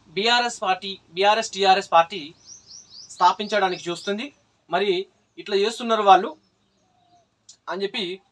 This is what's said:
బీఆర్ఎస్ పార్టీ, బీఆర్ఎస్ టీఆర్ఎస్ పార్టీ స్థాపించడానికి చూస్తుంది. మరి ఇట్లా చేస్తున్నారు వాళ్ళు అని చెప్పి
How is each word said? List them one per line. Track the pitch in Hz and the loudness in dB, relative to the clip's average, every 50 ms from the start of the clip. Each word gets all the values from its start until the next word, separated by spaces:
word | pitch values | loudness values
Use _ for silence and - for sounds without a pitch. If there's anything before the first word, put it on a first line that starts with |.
| _ _ | _ _
బీఆర్ఎస్ | 160 190 208 233 240 247 240 240 240 - | -6 -2 0 2 2 2 0 -2 -4 -4
పార్టీ, | 214 185 185 180 202 196 190 - _ _ | -2 -2 -2 -2 -4 -12 -14 -14 _ _
బీఆర్ఎస్ | 165 180 196 208 214 226 220 - | -4 0 2 4 4 2 0 -4
టీఆర్ఎస్ | - 190 196 190 190 196 190 - | -4 0 4 4 4 4 2 4
పార్టీ | - 165 - - 208 180 143 156 160 _ _ - - - _ - - - - - - - - - | 4 4 4 4 0 -12 -12 -14 -18 _ _ -20 -20 -20 _ -20 -20 -20 -20 -20 -20 -20 -20 -14
స్థాపించడానికి | - - 185 180 190 - 208 196 214 208 190 185 180 165 - 170 | -4 2 2 2 2 0 -4 -4 -2 0 0 -2 -2 -4 -8 -8
చూస్తుంది. | 175 170 - 202 202 208 269 285 - _ _ _ _ _ _ - | -8 -8 -6 -6 -6 -6 -8 -12 -14 _ _ _ _ _ _ -6
మరి | 170 185 202 208 175 180 196 - _ _ _ _ _ 170 | -4 -2 0 0 0 -2 -4 -8 _ _ _ _ _ -16
ఇట్లా | 165 202 208 | -8 -4 -2
చేస్తున్నారు | 196 196 226 226 - 240 226 226 214 | 0 0 0 -2 -4 -4 -2 0 2
వాళ్ళు | 202 202 185 180 214 311 - _ _ _ _ _ _ _ _ _ _ _ _ _ _ _ _ _ _ _ _ _ _ - - _ - - | 6 6 6 6 6 0 -8 _ _ _ _ _ _ _ _ _ _ _ _ _ _ _ _ _ _ _ _ _ _ -20 -20 _ -12 -10
అని | 170 196 | -8 -6
చెప్పి | 196 196 196 240 196 175 185 190 _ _ | -6 -6 -4 -6 -6 -6 -8 -12 _ _